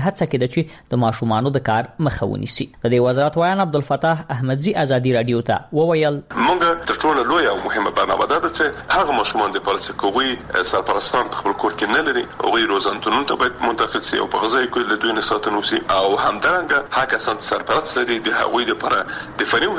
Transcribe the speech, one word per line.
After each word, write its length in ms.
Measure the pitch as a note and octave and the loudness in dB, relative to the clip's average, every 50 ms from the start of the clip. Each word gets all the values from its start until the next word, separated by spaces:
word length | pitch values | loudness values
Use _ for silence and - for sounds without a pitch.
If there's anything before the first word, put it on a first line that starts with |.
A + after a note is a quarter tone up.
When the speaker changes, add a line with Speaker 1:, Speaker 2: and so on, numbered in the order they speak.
| C#3 | 2
Speaker 1:
هڅه 200 | G3 G3 - E3+ - | 0 0 0 -2 0
کې 60 | - C3 B2+ | 0 0 0
ده 40 | B2 - | 0 0
چې 400 | E3 D#3+ D#3+ - - - - B2 | -2 -2 -2 -8 -18 -8 -2 0
د 80 | B2 A#2+ | 2 2
ماشومانو 480 | A2+ A2 - A#2+ A2+ A2 A2 B2+ C#3+ C#3 | 2 0 0 0 0 0 2 0 0 0
د 80 | C3 C3 A2 | 0 0 2
کار 200 | G#2+ A2+ B2 - - - D#3 | 0 0 0 -4 -4 -2 -2
مخه 200 | C3+ - - - G2+ | 0 0 -2 -2 -2
ونیسي. 360 | G#2 G2+ G#2+ - - - - - - - - | -2 -4 -4 -4 -4 -4 -6 -6 -8 -4 0
د 20 | A#2 B2 | 2 4
دې 60 | B2 B2 | 4 4
وزارت 340 | B2+ B2+ C3+ C#3+ D3+ D3 E3+ | 4 4 2 2 2 2 2
ویان 240 | E3+ F3+ F#3+ G3 F#3+ | 2 2 2 2 0
عبدالفتاح 580 | D#3+ D3 D3 C#3+ - C#3+ C3+ - E3 E3 D#3 - - C3+ | 2 0 -2 0 0 -2 0 2 2 0 0 -2 -6 -4
احمدزي 380 | A#2+ C3 B2+ C3+ C#3 D3+ G#3+ G#3+ - D3+ | -2 0 0 0 0 0 0 0 0 2
ازادي 300 | C3 C3+ B2 B2 B2+ B2 | 2 2 2 2 2 2
راډیو 240 | A2+ A#2 A#2+ A#2 A#2 A#2 | 2 2 2 0 0 2
ته 320 | - G#2+ - - - D#3+ D3 | 0 -2 -2 -2 -2 0 2
وویل، 400 | D#3+ E3+ E3 D#3 D3+ D3 D3 C#3+ - - - - - D3+ | 2 4 4 2 2 2 0 -2 -8 -8 -4 0 2 2
Speaker 2:
موږ 360 | F3+ F3 E3 E3+ E3+ E3+ - - | 2 2 2 2 0 0 -2 -6
تر 80 | G#2+ - - | -4 0 2
ټولو 180 | D#3 D3+ C3+ A#2 B2 | 2 2 2 2 2
لویه 240 | D#3 F3 D3 G#2+ G2+ | 2 2 2 2 0
او 80 | F#2 - | 0 -2
مهمه 320 | G#2 - A2 G2+ F#2+ - G2 | -4 -2 -2 -2 0 0 0
برنامه 280 | G2 F#2 F#2+ F#2+ G#2+ G#2 C#3+ | 0 2 2 0 2 2 0
دا 40 | E3 E3+ | 0 0
ده 80 | E3 - | -2 0
چې 360 | - D#3+ C#3+ - - - - - | 0 0 0 -2 -4 -4 0 2
هغه 200 | F3+ F#3 D3 C3+ A2+ | 2 2 2 2 0
ماشومان 360 | G#2 - - A2 G#2 G2 F#2+ | 0 0 0 0 0 0 0
د 80 | F#2+ - G2+ | -2 -2 0
پاره 120 | G2 F#2+ - | -2 0 -2
چې 60 | - - - - | -4 -4 -2 -2
هغوی، 240 | G2+ G2 B2+ C3+ C3 A#2+ - - - - F#2 F2+ - - | 0 0 0 0 0 -2 -6 -8 -4 -2 -2 0 0 0
سرپرستان 600 | G2 - - G2 G2+ - - - B2+ A#2 - - | 0 0 0 -2 0 0 0 0 0 0 -2 -4
په 80 | - | -4
خپل 160 | - G2+ G2+ - - | -2 -2 -2 0 -2
کور 140 | G#2 - - | -2 -2 -2
کې 180 | - G#2 A#2+ | -2 0 0
نه 80 | D3 D#3 D3+ | 0 0 0
لري، 140 | B2 A#2+ A#2 - - - - | 0 -2 -4 -4 -6 -4 -2
هغوی 260 | - G#2+ A#2 A2+ G2 G2 | 0 2 2 2 2 2
روزنتونونو 540 | G2 F#2+ G2 G2+ G#2+ - A2 A2 C3 C#3+ B2 A#2+ | 2 0 -2 -4 -2 -2 0 0 0 0 0 0
ته 80 | - B2 | 0 0
باید 200 | B2 A#2+ - A#2 A#2 | 0 0 -2 -2 -2
منتقل 360 | A2+ A#2 A2+ G#2+ - A2 - - | 0 0 -2 -2 -2 -4 -2 0
سي 100 | A2 G#2 G2+ | 0 0 0
او 40 | G2+ - | 0 0
په 80 | G2 G#2 | 0 0
هغه 100 | A2+ B2 | 2 2
ځای 120 | C3 B2+ B2 | 2 0 0
کې 240 | - A#2+ A#2 G#2 G#2 | 0 -2 0 0 0
له 80 | G#2 A#2 | 0 0
دوی 100 | A#2 A2 | 0 0
نه 80 | A2 G#2+ - | 0 0 0
ساتنه 320 | G#2+ G#2 - G#2+ G#2 G#2 G2+ | 0 0 0 0 -2 0 0
وسي. 180 | - A2+ - - - G2 | 0 -2 -2 0 0 2
او 160 | F#2+ F#2+ G2 G2+ A#2 B2 | 2 4 2 2 2 0
همدارنګه 520 | - G#2+ G#2 - D3+ F3 F3+ E3+ D3 C#3+ C#3 - - - B2 | 0 -2 0 0 0 0 0 0 0 0 0 0 0 -2 -2
هغه 100 | C3 C3 A#2+ | 0 0 -2
کسان 240 | A2 - A#2+ G#2+ - | -2 -2 -2 -4 -4
چې 80 | - - | -2 -2
سرپرست 480 | G#2 F#2 - - A2+ D3+ D#3 - - B2+ A#2+ | -2 -2 0 0 0 0 0 0 0 0 0
لري، 180 | A#2+ A#2 A2 A2+ - | 0 0 -2 0 -2
د 100 | A2 A2+ A2 | 0 0 0
هغوی 280 | - A2+ B2 A#2 G#2+ | 0 0 0 0 0
د 80 | A2 - - | -2 -2 0
پاره 180 | - A#2 G2 F#2+ - - - - - - - G2+ | 0 0 0 -2 -4 -8 -10 -10 -10 -6 -4 -2
د 80 | - - | 0 0
فني 180 | A#2 D#3+ G#3 | 0 0 0
او 20 | G3 | 0